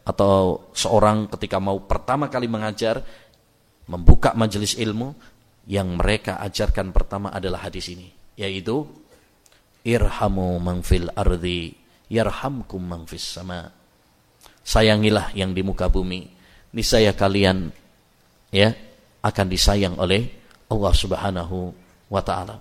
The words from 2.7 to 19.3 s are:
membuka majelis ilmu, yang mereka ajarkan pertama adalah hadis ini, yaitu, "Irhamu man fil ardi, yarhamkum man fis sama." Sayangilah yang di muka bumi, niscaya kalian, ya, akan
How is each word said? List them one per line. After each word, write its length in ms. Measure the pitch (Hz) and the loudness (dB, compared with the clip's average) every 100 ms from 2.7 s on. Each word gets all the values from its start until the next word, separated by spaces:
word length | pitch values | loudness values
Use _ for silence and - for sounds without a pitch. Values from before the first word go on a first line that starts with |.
| 104 113 107 - - _ _ _ _ _ _ - | -2 -2 -2 -6 -16 _ _ _ _ _ _ -12
membuka 480 | 87 82 - 131 | 6 10 10 8
majelis 400 | 113 110 101 104 - | 2 0 0 -4 -2
ilmu, 360 | 110 107 131 147 - _ _ _ - | -4 -4 -6 -10 -20 _ _ _ -6
yang 240 | 98 92 | -2 -2
mereka 480 | 87 92 107 - 92 | 0 2 2 -2 -6
ajarkan 480 | 101 - 104 - 95 | -8 2 2 2 2
pertama 400 | - - 101 101 | 2 2 -4 -6
adalah 400 | 98 90 90 92 | -6 -6 -6 -8
hadis 240 | 90 87 | -10 -12
ini, 160 | 87 90 - - | -14 -18 -20 -20
yaitu, 480 | - 98 95 95 131 147 - _ _ _ _ _ _ _ _ 113 | -10 -8 -6 -4 -4 -6 -16 _ _ _ _ _ _ _ _ -2
"Irhamu 720 | 117 - - 104 95 90 90 | 2 0 0 -2 0 -2 -2
man 240 | 87 90 | -2 -4
fil 320 | - 90 87 | 2 2 2
ardi, 600 | - 95 90 90 87 82 - _ _ _ | -2 0 0 -2 -4 -8 -14 _ _ _
yarhamkum 720 | 110 104 - 131 135 - 95 | -2 -2 -4 -8 -8 -10 -10
man 240 | 90 85 80 | -8 -10 -12
fis 200 | 82 - | -12 -12
sama." 440 | - 92 90 80 _ _ _ _ _ _ _ - _ | -12 -12 -12 -14 _ _ _ _ _ _ _ -20 _
Sayangilah 720 | - 110 110 104 107 104 - | 0 2 4 4 2 0 -2
yang 200 | 101 95 | -4 -4
di 80 | 92 | -4
muka 280 | 95 92 90 | -4 -2 0
bumi, 400 | 95 90 90 - _ _ - _ | 0 -2 -8 -12 _ _ -20 _
niscaya 400 | 117 104 117 107 95 | -6 2 4 4 4
kalian, 520 | 98 101 95 95 82 - _ _ _ _ _ _ _ | 0 4 2 2 -4 -12 _ _ _ _ _ _ _
ya, 200 | 98 107 113 - _ _ _ | 2 2 2 -14 _ _ _
akan 260 | 107 | -4